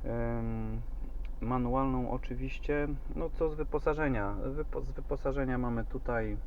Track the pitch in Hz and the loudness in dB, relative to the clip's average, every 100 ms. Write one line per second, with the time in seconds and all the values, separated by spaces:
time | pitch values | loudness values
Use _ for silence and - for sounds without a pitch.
0 | 117 117 117 117 113 113 110 113 117 - | -2 0 0 0 0 0 0 -2 -2 -2
1 | - - - - 113 127 123 127 135 131 | -4 -4 -4 -2 0 2 4 4 4 2
2 | 123 127 - 127 131 - - 147 147 143 | 0 -2 -2 -2 -2 -2 0 2 2 0
3 | - - 165 - 160 151 151 147 156 151 | -2 -2 -2 0 0 0 0 2 2 4
4 | 151 120 101 98 113 139 151 139 131 - | 4 2 2 0 -2 -2 -2 -2 -2 -4
5 | - 135 139 135 131 127 123 117 110 127 | -2 0 0 0 2 2 2 0 0 -2
6 | - 120 110 107 | 0 0 0 -2